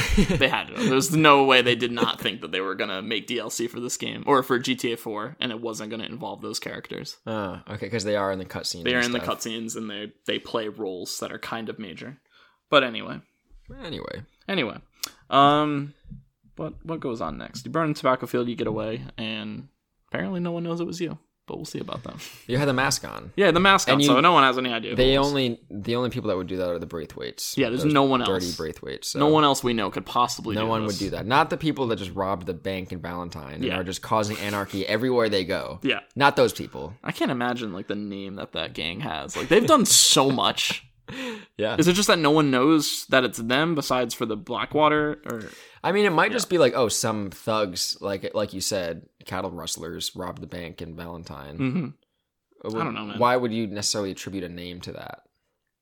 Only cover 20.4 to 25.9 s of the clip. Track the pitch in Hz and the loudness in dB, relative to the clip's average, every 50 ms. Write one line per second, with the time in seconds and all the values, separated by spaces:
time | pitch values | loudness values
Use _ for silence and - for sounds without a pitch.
20.4 | 175 175 170 170 170 170 165 170 170 - 165 170 175 156 156 - _ _ _ _ | -4 -4 -4 -4 -4 -4 -4 -4 -4 -6 -4 -6 -6 -6 -8 -10 _ _ _ _
21.4 | _ - - - - - - - - - - - - - - 156 - - - - | _ -12 -10 -10 -10 -8 -8 -8 -6 -6 -8 -8 -8 -10 -12 -12 -14 -16 -18 -16
22.4 | - - 120 131 147 139 127 127 135 143 135 - - 64 53 53 55 - - 180 | -6 -2 0 2 2 2 2 2 2 0 0 -2 -4 -8 -12 -12 -14 -6 0 2
23.4 | 202 175 156 175 185 196 196 190 - - 135 139 143 143 131 131 156 180 175 151 | 4 4 6 6 6 6 6 6 6 4 4 6 6 6 6 6 6 8 8 8
24.4 | 135 131 123 127 127 123 117 113 110 - 113 113 127 127 135 139 139 143 143 139 | 8 6 4 2 0 -2 -4 -4 -4 -2 2 4 4 6 6 4 4 2 2 2
25.4 | 131 120 117 - - - - 104 95 117 | 0 0 -2 -4 -8 -12 -12 -8 -4 -2